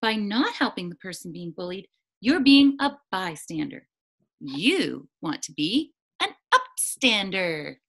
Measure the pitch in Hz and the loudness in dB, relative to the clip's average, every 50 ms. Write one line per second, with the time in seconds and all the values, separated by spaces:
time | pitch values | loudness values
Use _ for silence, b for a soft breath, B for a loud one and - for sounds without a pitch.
0 | - 226 220 220 214 202 202 226 294 453 466 - 294 254 - - 180 175 170 151 | 0 0 0 0 -2 -4 0 0 0 -2 0 -2 -4 -4 -2 -6 -8 -10 -10 -12
1 | _ 190 175 170 - 180 160 170 175 175 160 160 185 180 180 190 190 _ _ _ | _ -14 -14 -12 -12 -14 -14 -12 -12 -12 -12 -10 -10 -10 -10 -10 -14 _ _ _
2 | _ _ _ _ - 214 285 349 269 269 277 277 277 277 277 277 277 285 277 - | _ _ _ _ 0 0 2 4 6 8 10 10 10 8 6 4 0 -4 -4 -4
3 | _ _ - 185 185 180 160 151 - - 165 160 151 143 - - - _ _ _ | _ _ -8 -6 -6 -6 -8 -10 -12 -10 -6 -6 -6 -6 -8 -14 -18 _ _ _
4 | _ _ _ _ _ _ _ _ - 147 - 277 - 247 339 392 254 147 123 - | _ _ _ _ _ _ _ _ -14 -10 -8 0 0 2 2 2 0 -2 -4 -8
5 | - - _ _ - 165 147 - - - 156 - 151 156 196 269 320 - _ _ | -12 -18 _ _ -8 -8 -8 -6 -8 -14 -6 -4 -4 0 0 0 -2 -2 _ _
6 | _ _ _ _ 330 392 392 _ _ _ - 508 508 - _ - - - - - | _ _ _ _ -6 -6 -6 _ _ _ 2 2 2 0 _ -8 -8 -8 -6 -2
7 | - 262 226 208 196 190 180 190 185 175 165 156 147 143 139 _ _ | 0 0 2 2 -2 -4 -4 -4 -4 -4 -4 -6 -8 -12 -14 _ _